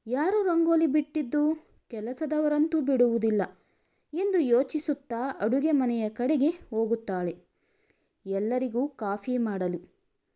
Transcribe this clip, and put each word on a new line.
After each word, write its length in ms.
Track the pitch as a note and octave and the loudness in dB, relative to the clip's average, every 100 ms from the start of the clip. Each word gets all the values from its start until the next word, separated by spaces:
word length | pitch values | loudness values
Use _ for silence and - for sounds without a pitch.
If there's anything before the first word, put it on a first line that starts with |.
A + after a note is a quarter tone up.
| A3 | -4
"ಯಾರು 360 | B3+ E4 G#4 | 0 2 2
ರಂಗೋಲಿ 440 | F#4+ E4+ E4 E4 D#4+ | 2 2 4 4 4
ಬಿಟ್ಟಿದ್ದು? 800 | D4+ D4+ D#4 A#3+ D4 D4+ D#4+ - _ _ | 2 0 -4 -2 0 0 -2 -8 _ _
ಕೆಲಸದವರಂತೂ 880 | A3 A3 B3+ D4+ D4+ D4+ D4+ D#4+ D#4+ | -10 -8 -6 -2 0 2 2 2 2
ಬಿಡುವುದಿಲ್ಲ" 640 | C4 C4 A#3+ A#3 A3 G#3+ F3+ - _ _ _ _ _ | 2 4 4 4 2 0 -2 -8 _ _ _ _ _
ಎಂದು 240 | D#4+ G4+ F#4 | -4 0 0
ಯೋಚಿಸುತ್ತಾ 1000 | B3+ A#3 C#4+ D4+ - C#4+ - A#3 C4+ - | 4 2 2 -2 -2 -4 -4 -6 -6 -4
ಅಡುಗೆ 320 | G#3+ C4+ D#4 | 0 0 2
ಮನೆಯ 360 | C#4+ B3 A#3 G#3+ | 2 2 0 -4
ಕಡೆಗೆ 400 | A3 B3+ D4+ C#4+ | -4 -2 2 0
ಹೋಗುತ್ತಾಳೆ. 880 | F4+ - A3 A3 A3+ A3+ F#3 F3 F3 _ _ _ _ _ _ _ _ F#3+ | -2 -6 -2 0 -2 -2 -4 -4 -6 _ _ _ _ _ _ _ _ -6
ಎಲ್ಲರಿಗೂ 600 | G3 G#3+ B3 B3+ A3+ C#4+ | -2 0 -2 -2 -2 -4
ಕಾಫಿ 500 | - G3+ G#3 - B3 | -4 -6 -4 -4 -2
ಮಾಡಲು. 560 | A3+ G3 F3+ F3 - _ _ _ _ | -2 -2 -4 -4 -10 _ _ _ _